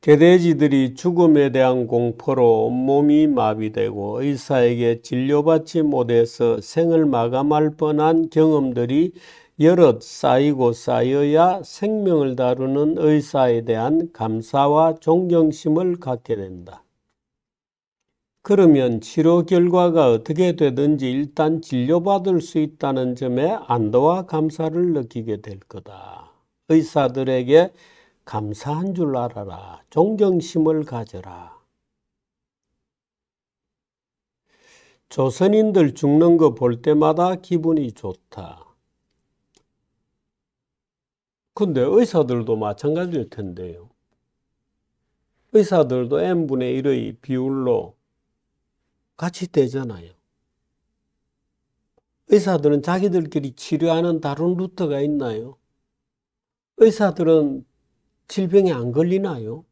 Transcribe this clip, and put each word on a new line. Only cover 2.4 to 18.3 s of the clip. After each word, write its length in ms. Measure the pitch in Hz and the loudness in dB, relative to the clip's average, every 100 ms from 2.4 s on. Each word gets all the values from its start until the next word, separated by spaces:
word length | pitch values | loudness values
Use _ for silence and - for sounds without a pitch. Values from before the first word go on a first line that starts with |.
| 120 113 113 | 4 4 0
온몸이 640 | 123 131 139 147 151 156 | -2 0 2 4 4 2
마비되고 920 | 135 110 107 110 107 104 104 101 113 | 2 -2 -2 -6 -4 -4 -4 -8 -6
의사에게 800 | 139 139 - 135 120 120 117 117 | -6 -6 -2 2 2 2 -2 -2
진료받지 800 | - 127 131 147 147 160 160 170 | -4 -4 0 0 2 0 0 -2
못해서 800 | 151 139 120 117 117 - 120 113 | 0 0 0 2 0 0 -2 -2
생을 460 | - 160 165 165 156 | -4 -2 2 2 2
마감할 720 | 123 117 127 143 151 151 151 | 0 -2 -2 0 0 0 -2
뻔한 520 | 156 151 156 165 160 | -2 0 2 0 0
경험들이 840 | 160 156 151 135 120 120 139 175 - - - _ - | 2 2 2 0 -4 -2 0 -2 -4 -20 -20 _ 2
여럿 420 | 156 175 156 110 | 2 6 4 4
쌓이고 720 | - - 139 127 147 139 123 | -6 -4 0 2 2 0 0
쌓여야 880 | 117 - 120 120 139 147 151 180 190 | -2 -4 -2 0 0 2 4 2 0
생명을 720 | 160 - 202 214 196 165 139 | -8 -8 -4 -2 0 0 0
다루는 600 | 127 123 127 131 139 151 175 | -2 -2 -2 -2 -2 -2 0
의사에 600 | 156 151 143 143 127 117 | 2 2 0 0 2 2
대한 520 | 117 113 120 160 170 | 0 -2 0 -2 -2
감사와 840 | - 113 110 113 139 143 147 160 156 | -6 -6 -6 -4 0 2 2 2 0
존경심을 1040 | - 165 180 170 156 156 160 156 180 175 | 0 0 2 2 2 0 -2 -2 -2 -6
갖게 340 | 135 123 - | -6 -8 -6
된다. 480 | 110 95 90 87 - _ _ _ _ _ _ _ _ _ _ _ _ _ _ _ | -8 -8 -16 -20 -20 _ _ _ _ _ _ _ _ _ _ _ _ _ _ _